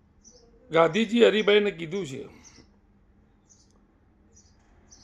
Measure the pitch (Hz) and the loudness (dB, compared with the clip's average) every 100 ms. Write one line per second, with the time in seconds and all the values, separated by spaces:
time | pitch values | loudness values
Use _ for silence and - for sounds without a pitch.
0 | _ _ _ _ _ _ _ 160 165 175 | _ _ _ _ _ _ _ 0 2 0
1 | 220 233 214 202 196 208 202 165 165 190 | -2 4 4 4 2 2 0 -8 -12 -10
2 | 165 135 - - - - _ _ _ _ | -10 -14 -18 -20 -20 -20 _ _ _ _
3 | _ _ _ _ _ _ _ _ _ _ | _ _ _ _ _ _ _ _ _ _
4 | _ _ _ _ _ _ _ _ _ - | _ _ _ _ _ _ _ _ _ -20